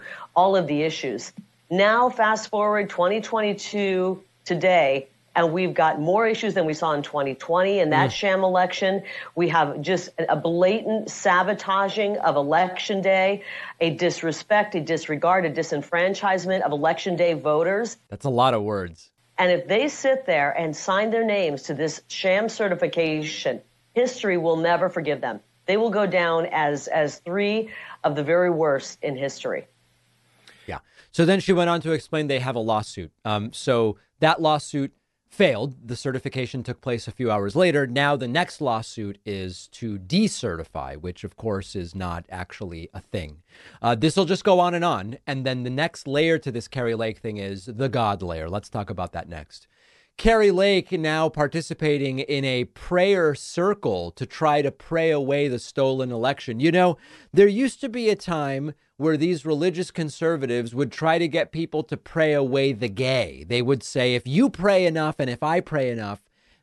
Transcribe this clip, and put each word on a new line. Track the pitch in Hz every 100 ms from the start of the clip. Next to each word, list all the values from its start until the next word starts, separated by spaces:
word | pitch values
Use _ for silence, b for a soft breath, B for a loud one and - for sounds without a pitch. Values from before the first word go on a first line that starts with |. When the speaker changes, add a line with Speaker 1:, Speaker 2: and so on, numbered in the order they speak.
| B B B 170
Speaker 1:
all | 190 190
of | 151
the | 147
issues?" | 156 156 135 113 - - - _ _
Now, | 180 202 226 247
fast | 247 214 214 -
forward | 208 208 208 202
twenty | - 180 214
twenty-two | 214 226 208 202 - 208 196 185 185 185 - _ -
today, | 175 185 180 139 135 135 _ _ 175
and | 170
we've | 170 180
got | 151 160 147
more | 156 202 220
issues | 220 220
than | 185 160
we |
saw | 151 160
in | 147
twenty | 143 147 139 131
twenty | - 170 196 202
in | 156
that | 156 165
Speaker 2:
Mm. |
Speaker 1:
sham | - 202 190
election. | 190 185 180 - 190 196 B B B -
We | 170
have | 165 147 143
just | 147 180 - -
a | 160 151
blatant | 165 170 185 220 - 220 214
sabotaging | - 202 180 190 202 - 190 196 196 202 208
of | 165 147
Election | 143 160 185 180 - 196
Day, | 190 190 190 202 B B B -
a | 170
disrespect, | 151 175 - 165 151 - 208 208 180
a |
disregard, | 143 160 156 147 165 190 165
a |
disenfranchisement | 147 160 147 143 170 180 190 202 190 175 190
of | 143
Election | 147 160 170 196 170
Day | 175
voters. | 156 143 151 170 196 233 - _
Speaker 2:
That's | 101 139
a |
lot | 120 127
of | 117
words. | 104 101 90 82 - _ _ -
Speaker 1:
And | 180
if | 175 -
they | 208 294
sit | - 269 269 262
there | 156 143 -
and | 165 147
sign | - 190 220
their | 226
names | 226 202 165 139
to | - 151
this | 156 - _
sham | - 190 190 226
certification, | - 202 175 175 170 160 156 151 - 147 117 - _ _
history | 233 247 254 208 175
will | 170 165
never | 170 170 180
forgive | 180 151 135
them. | 127 107 _ _ -
They | 202
will | 226
go | 208 196
down | 180 170 165 165
as, | 156 147 143 -
as | 160 147 -
three | 170 190 202 214 220 B B B
of | 156 147
the |
very | 143 170 180
worst | 160 156 135 - -
in | 147 131
history. | 139 - 131 78 - _ _ _ _ _ _ _ b b -
Speaker 2:
Yeah. | 78 b b b
So | -
then | 170 190
she | 190
went | 180 170
on | 170
to | 156
explain | 160 - 156 147
they | 135
have | 127 117
a |
lawsuit. | 113 107 101 - 82 _ 107
Um, | 107 107
so | - - 120 113 101 b _
that | 156 165
lawsuit | 156 151 - 147 139 - _ _ _
failed. | - 185 107 135 131 120
The | 123
certification | 139 127 143 135 123 131
took | - -
place | - 117 -
a |
few | - 120
hours | 104 101 127
later. | 180 147 135
Now | 127 143 143
the | 123
next | 143 180 -
lawsuit | 139 110 113 - 101 98 107
is | 98 92 90 -
to | - 113 101
decertify, | 92 175 214 - 113 82 80 78 65 73
which | 87 87 98
of | -
course | 110 98 - 101
is | 87
not | 92 90 85 -
actually | 92 90 - 95 82 82
a | 90
thing. | - 104 76 73 _ B B B
Uh, | 113
this | 117 156 190
will | 170
just | 185 208
go | 180
on | 175
and | 175 170
on. | 117 101 123 -
And | 135 131
then | 127
the | 123
next | 131 165 - 139
layer | 139 160 160
to | 139
this | 117 -
Kari | 135 120 113
Lake | 113 101
thing | 117 104
is | 98 98 127
the | 107 135
God | 127 110 101
layer. | 90 80 80
Let's | 101 -
talk | 104 98
about | 92 87
that | 85 85
next. | 80 73 - _ b b b b -
Kari | 226 226 208
Lake | 180 196 190 175
now | 180 156 156 160
participating | 156 147 165 - 156 156 147 135 131
in | 131 139
a | 135 123
prayer | 123 - - 180 190 196 160 139
circle | - - 185 202 135 92 85
to | - 123
try | - 156 147
to | 139
pray | - - 165 165
away | 151 135 143 143
the | 120
stolen | - - 135 131 127
election. | 120 123 139 - 113
You | 160
know, | 175 180 160 B B B
there | 160 202
used | 202 269 -
to | 269
be | 240 220
a | 196
time | - 160 139 135 151 - _ -
where | 151 151
these | 165 170 156
religious | 151 180 170 175
conservatives | - 156 - 165 165 131 120 117
would | 120 131
try | - 160 165
to | 170
get | 160 -
people | 160 165 156
to | 156 139
pray | - 165 156
away | 147 135 135 135
the | 113 117
gay. | 98 131 131 92 67 82
They | 120
would | 120 135
say, | - 131 123 123
"If | 127
you | 156 262
pray | 180 202 190 180
enough | 160 156 -
and | 131
if | 120
I | 151 170
pray | 180 151 127
enough, | 117 104 104 _ _ _ _